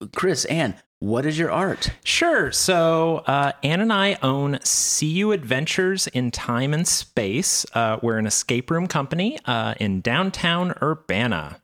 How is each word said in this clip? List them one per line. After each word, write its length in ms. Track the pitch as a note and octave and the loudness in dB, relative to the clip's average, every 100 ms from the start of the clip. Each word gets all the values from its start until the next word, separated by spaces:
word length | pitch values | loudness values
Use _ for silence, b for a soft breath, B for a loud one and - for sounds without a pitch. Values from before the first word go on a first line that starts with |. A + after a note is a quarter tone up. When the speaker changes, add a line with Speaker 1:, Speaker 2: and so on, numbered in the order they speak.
| - - | -12 -2
Speaker 1:
Chris, 300 | F#3 D3 - | 0 0 -2
Ann, 300 | D#3+ B2+ - _ - | 0 -2 -4 _ -8
what 260 | G2+ A2+ D3 | -2 0 0
is 140 | D#3 | -2
your 100 | E3 | -2
art? 400 | C3 F#3 - - - | 0 -2 -2 -4 -6
Speaker 2:
Sure. 480 | - - E4+ C#4 C#3+ | -2 0 2 2 0
So, 720 | - - F3+ E3 E3 E3 D#3 - | 0 2 4 4 4 2 0 0
uh, 280 | C#3 C#3 - | 2 0 0
Ann 180 | C#3+ E3+ | 0 2
and 100 | A3+ | 2
I 280 | G3+ G3 - | 2 2 2
own 380 | C3+ C#3 C#3+ C#3 | 0 0 0 -2
See 460 | - - - - D#3 | 0 0 0 0 0
You 240 | E3+ G#3+ | 0 2
Adventures 720 | G3+ B2 B2+ D#3 - F#3 F#3+ - | 0 0 -2 0 0 0 0 -2
in 240 | B2+ B2 | 0 -2
Time 420 | - - A#2+ C3+ | -4 -2 0 0
and 160 | D3+ F3+ | 0 0
Space. 760 | - - - G2 A#2 - - - | -2 -2 -2 0 0 0 -2 -2
Uh, 240 | A#2 A2+ A2 | 0 0 0
we're 160 | A#2 A2+ | 0 0
an 80 | G#2+ | 0
escape 420 | - - B2 - | -2 0 -2 0
room 160 | E3 F3+ | -2 0
company, 540 | D#3 C3+ E3 G#3 D#4 - | -2 -2 -2 -2 -4 -4
uh, 280 | A#2 A2 A2+ | -2 -2 -2
in 220 | G#3 F#2+ | -2 0
downtown 760 | A#2 C3+ F#3+ - F3 E3+ F3+ - | 0 0 0 0 0 0 0 -2
Urbana. 720 | D3 D#3+ - F#2+ A#2+ F2 D2+ - | -2 -2 -2 -2 0 -2 -4 -12